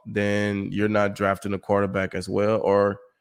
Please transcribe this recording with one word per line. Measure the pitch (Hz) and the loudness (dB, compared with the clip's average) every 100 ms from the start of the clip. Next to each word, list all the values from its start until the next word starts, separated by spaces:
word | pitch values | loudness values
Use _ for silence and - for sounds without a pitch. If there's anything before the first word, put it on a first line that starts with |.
| - | -8
then | 107 101 101 104 101 98 | -2 0 0 0 -2 -4
you're | 98 107 | -2 0
not | 107 101 101 | 2 0 0
drafting | 101 98 101 | 0 0 -2
a | 98 | -6
quarterback | - 101 101 95 95 92 | 0 0 0 -2 -4 -4
as | 92 | -4
well. | 101 104 110 | 0 0 2
Or, | - 101 101 101 - _ | 2 4 2 0 -10 _